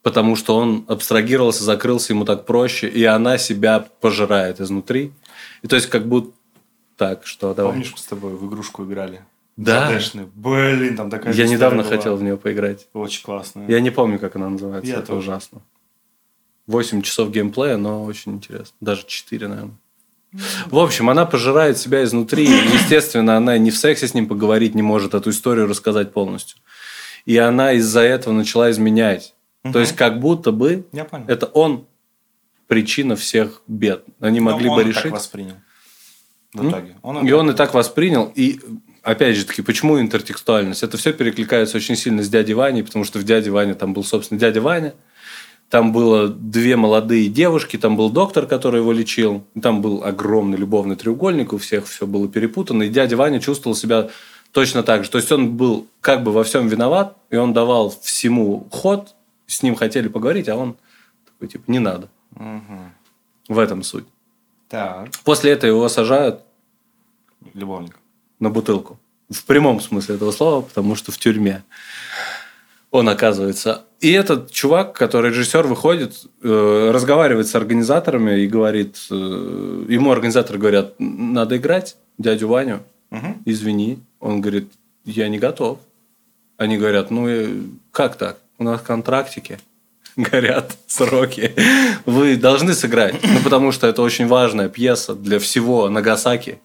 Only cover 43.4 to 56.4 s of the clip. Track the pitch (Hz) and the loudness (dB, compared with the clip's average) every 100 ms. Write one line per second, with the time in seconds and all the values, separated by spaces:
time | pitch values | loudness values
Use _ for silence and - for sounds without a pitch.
43.4 | 104 101 101 95 98 98 98 110 - 104 | 2 0 0 -2 -4 -4 -4 -4 -4 -2
44.4 | 113 110 127 170 151 - _ _ - - | 0 2 0 -2 -4 -10 _ _ -20 -20
45.4 | - _ _ 120 113 113 117 110 104 107 | -20 _ _ 2 4 4 4 4 2 -4
46.4 | 110 113 123 120 107 110 110 117 104 113 | -4 0 2 4 4 2 4 2 2 2
47.4 | 175 160 - - 110 107 110 127 196 160 | 2 2 -2 -2 0 2 2 2 2 0
48.4 | 135 131 143 120 113 113 110 - 110 101 | -2 -2 0 2 2 0 -2 0 0 -2
49.4 | - 113 120 107 104 98 101 95 101 110 | -8 -2 0 0 -2 -2 -4 -4 0 0
50.4 | 101 95 98 104 98 95 113 123 190 165 | 0 -2 0 0 -2 -4 -4 -2 0 0
51.4 | 113 101 - 104 101 - 98 101 101 110 | -2 -6 -4 -4 -4 -10 -4 -2 -2 -2
52.4 | 113 143 185 117 107 120 127 117 147 131 | -2 -4 -2 -2 0 2 2 2 2 0
53.4 | - 143 123 107 113 113 110 - - - | -2 -4 -4 -4 0 0 0 -10 -20 -20
54.4 | _ - - 123 113 110 95 123 - 147 | _ 0 2 0 2 2 2 -2 0 0
55.4 | 120 117 127 107 - _ - 131 117 107 | 0 2 0 0 -6 _ 2 2 2 2